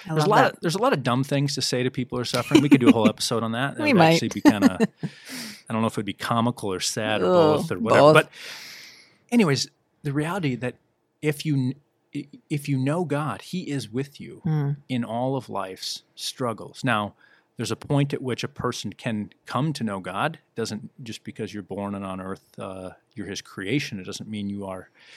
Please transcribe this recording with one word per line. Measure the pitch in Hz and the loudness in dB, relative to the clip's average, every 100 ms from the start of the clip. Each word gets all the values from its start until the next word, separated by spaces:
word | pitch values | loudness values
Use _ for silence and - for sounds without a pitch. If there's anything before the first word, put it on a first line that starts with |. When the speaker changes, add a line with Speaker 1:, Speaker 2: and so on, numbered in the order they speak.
| 180 | -4
Speaker 1:
I | |
Speaker 2:
there's | 156 151 | 0 4
a | |
Speaker 1:
love | |
Speaker 2:
lot | 220 | 6
Speaker 1:
that. | 254 - | 4 2
Speaker 2:
of, | |
there's | 170 185 | -2 0
a | |
lot | 254 | 2
of | 190 | 2
dumb | 120 123 | 2 0
things | 135 139 139 143 | 0 0 0 -2
to | |
say | - 127 | -2 0
to | 127 | -2
people | - 123 123 | -2 -6 -4
who | |
are | 117 | -2
suffering. | 127 - 151 | -2 0 0
We | 143 | 4
could | 139 | 4
do | 120 | 6
a | |
whole | 117 107 | 6 4
Speaker 1:
<laughs> | - | 0
Speaker 2:
episode | - 113 | -2 -2
on | 113 | -2
that. | 113 139 - | -2 -4 -2
That | |
Speaker 1:
We | 302 | 2
Speaker 2:
would | 214 | 6
Speaker 1:
might. | 165 165 | 6 6
Speaker 2:
actually | 113 | 2
be | - | 2
kinda, | 196 104 95 92 226 _ | 4 6 4 2 -2 _
I | - - - 254 226 - - | -10 -10 -16 -14 -14 -14 -6
don't | 113 | -2
know | 110 | 0
if | |
it'd | - 98 | -2 -6
be | |
comical | - - 117 117 120 104 | -6 -2 2 2 0 -4
or | 92 | -4
sad | - - 107 107 | -4 -2 -2 0
or | 180 | 4
Speaker 1:
Oh, | 180 156 147 | 6 6 4
Speaker 2:
both | 165 | 0
or | - | -2
whatever. | 226 - | 4 8
Speaker 1:
both. | 147 156 | 10 10
Speaker 2:
But | - - - - - - - - - _ - | 6 -2 -16 -16 -16 -18 -20 -20 -20 _ 0
anyways, | 240 175 131 - _ _ _ | 4 4 4 -2 _ _ _
the | 147 | -4
reality | 139 151 196 147 120 | -2 -2 -2 -2 -2
that | 123 - _ _ _ _ | -6 -8 _ _ _ _
if | 151 143 156 | -2 -2 0
you, | 139 127 135 _ _ _ 143 - - - | 0 0 -4 _ _ _ -12 -12 -16 -8
if | 147 143 | -6 -2
you | 135 | -2
know | 131 165 160 | 0 0 -2
God, | 143 147 95 | -2 -4 -6
he | - 180 - | -8 -8 -6
is | 143 107 | -6 -6
with | 117 143 - | -6 -6 -10
you | - - 165 | -16 -8 -2
Speaker 1:
Mm. | 151 143 143 - | 0 0 -4 -4
Speaker 2:
in | 127 107 | -4 -2
all | 117 131 135 | -2 -2 -2
of | 110 | -4
life's | 98 95 92 - - _ - | -8 -8 -8 -10 -10 _ -12
struggles. | - - 123 104 - - | -10 -4 -4 -4 -10 -4
Now, | 131 110 101 - _ _ _ - | 0 0 0 -8 _ _ _ -8
there's | 110 | -4
a | 110 | -4
point | - 143 143 | 0 2 2
at | 143 | -2
which | 127 117 | -4 -6
a | 120 | -6
person | - 123 - 104 | -4 -4 -4 -8
can | - 123 107 101 _ - | -8 -6 -4 -6 _ -6
come | 117 156 | -2 -2
to | 143 | -2
know | 113 98 | -4 -4
God. | 90 95 147 160 _ - | -6 -4 -4 -4 _ -6
It | |
doesn't, | 110 107 - - | -6 -6 -10 -16
just | 117 107 | -14 -14
because | - - 104 | -12 -10 -8
you're | 101 | -8
born | 90 98 101 | -10 -6 -6
and | 101 | -6
on | 98 95 | -6 -8
earth, | 95 95 _ - | -8 -10 _ -14
uh, | 101 95 92 - _ | -12 -10 -12 -16 _
you're | - 95 | -14 -10
his | 92 | -10
creation, | - - 98 143 143 101 | -10 -8 -2 -2 -2 -10
it | 95 | -10
doesn't | 95 104 | -12 -8
mean | 107 101 | -6 -6
you | 101 98 | -6 -8
are | 92 - _ - | -10 -14 _ -20